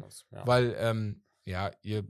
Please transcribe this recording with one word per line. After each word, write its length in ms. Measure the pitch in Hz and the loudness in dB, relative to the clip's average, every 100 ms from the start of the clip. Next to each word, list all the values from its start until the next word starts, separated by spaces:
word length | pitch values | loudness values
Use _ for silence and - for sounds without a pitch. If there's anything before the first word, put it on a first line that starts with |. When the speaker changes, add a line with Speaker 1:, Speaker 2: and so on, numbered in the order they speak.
Speaker 1:
damals, 240 | - - _ | -4 -18 _
ja. 160 | - 120 | -8 4
Speaker 2:
weil, 280 | 123 120 - | 4 4 2
ähm, 440 | 113 110 107 - _ _ | 0 0 -2 -6 _ _
ja, 260 | - 90 98 - | -10 -6 -6 -6
ihr, 220 | 98 107 101 | -6 -4 -4